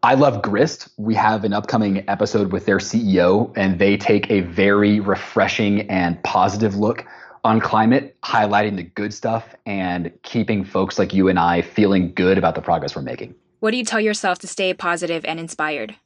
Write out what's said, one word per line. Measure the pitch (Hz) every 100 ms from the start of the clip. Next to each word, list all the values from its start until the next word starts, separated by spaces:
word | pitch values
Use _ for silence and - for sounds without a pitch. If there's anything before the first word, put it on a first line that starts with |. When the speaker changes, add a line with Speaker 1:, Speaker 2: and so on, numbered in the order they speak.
Speaker 1:
I | 120
love | 131 143 113
Grist. | 101 101 151 - - -
We | 107
have | 110 107 110
an | 101
upcoming | 101 104 117 107 98 -
episode | 98 104 107 98
with | 92
their | - 98
C | - 113
E | 113 92
O, | 87 98 120
and | - 98 87
they | 98 101
take | - 104 98
a | 104
very | 87 85 98 101 104 104
refreshing | 98 95 - - 95 - 104 101 104
and | 92 87 85
positive | - - 92 101 113
look | 98 110 117 - - - -
on | 117 110
climate, | - 110 110 127 - _
highlighting | - 117 107 104 107 98
the |
good | 87 - 104
stuff | 107 - 113 - -
and | - 101 92 90 85 -
keeping | - 120 104 107
folks | 95 95 95 -
like | 92
you | 95 92
and | 90
I | 85 85
feeling | 85 - 104 98 87
good | 90 92 95
about | 87
the | 82
progress | 80 82 71 -
we're |
making. | 71 123 - - _ _
Speaker 2:
What | 220
do | 240
you |
tell | 226 226
yourself | 214 208 196 180
to | 190
stay | - 190
positive | 185 175 170 175 165
and | 160 160
inspired? | 165 - 156 147 110 107